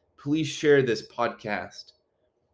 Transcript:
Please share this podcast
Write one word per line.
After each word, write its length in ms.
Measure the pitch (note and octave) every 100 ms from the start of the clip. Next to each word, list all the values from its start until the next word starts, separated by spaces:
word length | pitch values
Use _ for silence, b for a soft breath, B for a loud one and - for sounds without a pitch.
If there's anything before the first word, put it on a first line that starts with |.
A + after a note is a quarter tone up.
| b _
Please 300 | C#3+ D3+ D3
share 360 | - D3+ C#3+
this 240 | B2+ G#2+ -
podcast 840 | - A#2 - A2 G2+ E2+ - - - _ _ _ _ _